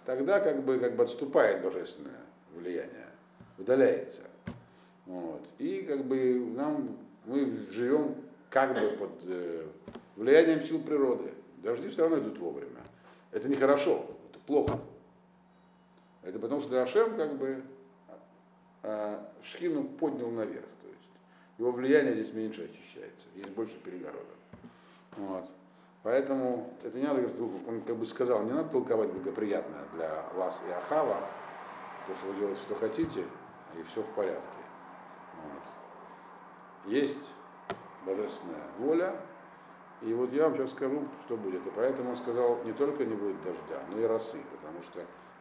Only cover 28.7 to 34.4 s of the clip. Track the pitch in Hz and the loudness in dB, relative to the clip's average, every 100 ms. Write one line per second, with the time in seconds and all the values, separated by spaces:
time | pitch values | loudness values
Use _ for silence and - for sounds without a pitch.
28.7 | 131 - 113 104 95 92 - 107 92 - | 0 2 2 2 0 -4 -2 0 0 -2
29.7 | 71 71 80 80 78 - 90 92 87 - | -8 -10 -6 -4 -4 -6 -2 -2 -2 -6
30.7 | 87 87 151 139 101 98 - - - - | -4 0 2 4 2 -2 -8 -12 -14 -14
31.7 | - - - - 92 95 98 101 95 - | -14 -14 -12 -10 -8 -6 -2 -2 -2 -4
32.7 | 104 110 - 165 104 85 - - - - | -2 -2 0 -2 -2 -6 -8 -16 -18 -16
33.7 | 80 80 - 107 - 95 78 | -14 -10 -6 -6 -2 -2 -2